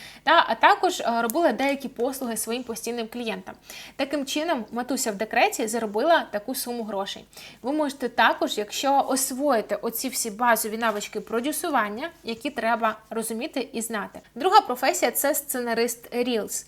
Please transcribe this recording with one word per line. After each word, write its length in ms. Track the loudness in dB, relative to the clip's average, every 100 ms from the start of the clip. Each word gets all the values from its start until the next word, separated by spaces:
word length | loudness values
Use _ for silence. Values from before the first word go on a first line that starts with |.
| -20 -4
та, 220 | 6 6 6
а 60 |
також, 460 | 6 6 6 2 0
е, 220 | 0 2
робила 300 | 2 4 2
деякі 360 | 4 0 0 -4
послуги 480 | -2 -2 -2 -4 -4
своїм 260 | -4 -6
постійним 460 | -6 -8 -6 -6 -6
клієнтам. 460 | -6 -6 -6 -10 -18 -18 -18 -16 -6
Таким 300 | -2 -2 -2
чином, 380 | -2 0 -2 -2
матуся 400 | -6 -4 -2 -2
в 20 |
декреті 520 | -2 -2 2 2 2 -2
заробила 600 | -2 -2 0 4 4 2
таку 240 | -6 -6
суму 300 | -6 -6 -6
грошей. 400 | -6 -6 -6 -10 -16 -20 -20 -8
Ви 100 | -2
можете 360 | 0 0 -2 -4
також, 500 | 4 4 6 0 -2
якщо 480 | -4 -2 4 4 4
освоїте 680 | 0 -2 0 2 2 0 -4
оці 260 | -4 -4 -4
всі 220 | -4 -6
базові 480 | 0 2 2 2 -2
навички 420 | -2 -2 -6 -8
продюсування, 920 | -4 -2 -2 -2 0 0 0 -4 -10 -10
які 260 | -10 -6 -6
треба 460 | -2 0 2 0 -2 -8
розуміти 580 | -6 -6 -6 -4 -6 -4
і 100 | -6
знати. 380 | -6 -6 -8 -12 -16
Друга 260 | -2 6 6
професія — 500 | 6 0 0 2 0
це 220 | 2 0
сценарист 800 | 0 -2 -4 -2 0 0 -2 -6
Reels. 520 | -2 0 0 -2 -8